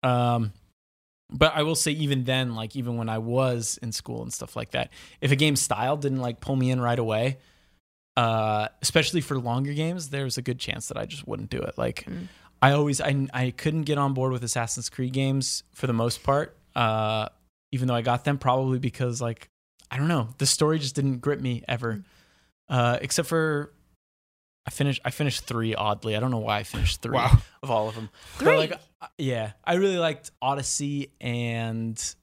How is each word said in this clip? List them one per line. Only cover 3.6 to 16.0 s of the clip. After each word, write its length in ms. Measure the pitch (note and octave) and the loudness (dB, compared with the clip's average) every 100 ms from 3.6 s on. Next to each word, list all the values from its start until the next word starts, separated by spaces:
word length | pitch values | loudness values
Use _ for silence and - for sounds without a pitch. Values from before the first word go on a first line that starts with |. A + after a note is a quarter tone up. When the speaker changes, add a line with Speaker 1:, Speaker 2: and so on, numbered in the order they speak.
| A2+ - | -2 -6
Speaker 1:
in 100 | A#2+ | -6
school 300 | G#2+ - A#2 | -8 -8 -10
and 100 | A#2 | -8
stuff 240 | - - - | -10 -10 -8
like 140 | A#2 | -4
that, 180 | B2+ B2 - - - | -4 -4 -8 -20 -4
if 100 | C#3 | 2
a 60 | C3+ | 4
game's 240 | D3+ C#3 | 4 4
style 360 | - G#2 B2 D3+ | 0 0 0 0
didn't, 220 | C#3 C3 | 0 -2
like, 200 | B2 A#2 | -2 -6
pull 160 | - C3+ | -2 0
me 140 | B2+ | 2
in 100 | B2+ | 2
right 180 | A#2+ A#2+ | 2 0
away, 380 | A2+ A2 B2 C3+ _ _ _ _ _ _ _ - | 0 0 0 -2 _ _ _ _ _ _ _ 0
uh, 520 | A#2 A2+ A2 G#2+ G#2+ _ | 2 2 2 0 -2 _
especially 380 | - D#3+ D#3 F3 | 2 2 4 0
for 180 | C#3 C3+ | -2 -4
longer 340 | A#2+ A#2+ C#3 | -2 -2 -2
games, 380 | D3 D#3+ F3+ D3 | -2 -2 -4 -6
there 140 | C#3 | -6
was 120 | C3+ B2+ | -4 -4
a 60 | |
good 160 | B2 B2+ | -4 -4
chance 300 | - - - | -4 -6 -6
that 80 | - | -6
I 100 | - | -8
just 200 | C#3+ - | -10 -8
wouldn't 240 | G#2+ G#2+ | -8 -6
do 80 | - | -6
it. 200 | - - | -6 -2
Like, 260 | A#2+ - | -4 -4
Speaker 2:
Mm. 240 | - F3 F3+ - - _ | -10 -10 -12 -16 -20 _
Speaker 1:
I 100 | C3 | 6
always, 280 | C#3+ D3 C#3 | 6 2 0
I, 260 | C#3+ C#3 C3+ | 0 0 0
I 200 | B2+ B2+ | 0 -2
couldn't 300 | A#2+ D#3+ D#3+ | 0 -2 0
get 140 | D3 D3 | 0 2
on 160 | C#3 | 2
board 200 | C3 C3 | 2 0
with 120 | B2+ | 0
Assassin's 460 | A#2 - A#2 - A#2 | -2 -2 -2 -4 -8
Creed 220 | - B2+ | -4 -2
games 480 | C3 C3+ C3+ C3 - - | 0 2 2 0 -4 -8
for 140 | - B2 | -6 0
the 60 | |
most 280 | A#2 | 2